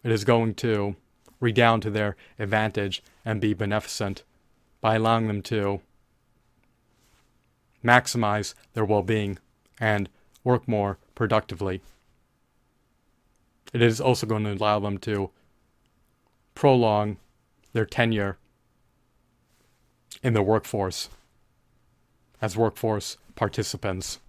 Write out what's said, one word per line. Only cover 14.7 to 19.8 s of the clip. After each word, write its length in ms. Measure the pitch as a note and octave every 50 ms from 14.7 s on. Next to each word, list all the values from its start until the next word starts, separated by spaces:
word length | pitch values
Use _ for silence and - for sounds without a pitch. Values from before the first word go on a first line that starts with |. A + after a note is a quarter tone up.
| G#2 G#2
them 180 | G2+ G#2 G2+ F#2+
to 320 | - A2+ G#2+ G2+ G2 F#2 _ _ _ _ _ _ _ _ _ _ _ _ _ _ _ _ _ _ _ _ _ _ _ _ _
prolong 600 | - - C#3+ C3 B2 A#2 A2 G#2+ G#2 G#2 G#2+ G2+ - _ _ _ _ _ _ _ _ _ _
their 140 | - A#2 A2
tenure 520 | - - - A#2+ A#2 A2+ G#2+ G2+ G2 F#2+ _ _ _ _ _ _ _ _ _ _ _ _ _ _ _ _ _ _ _ _ _ _ _ _ _ _ _ _ _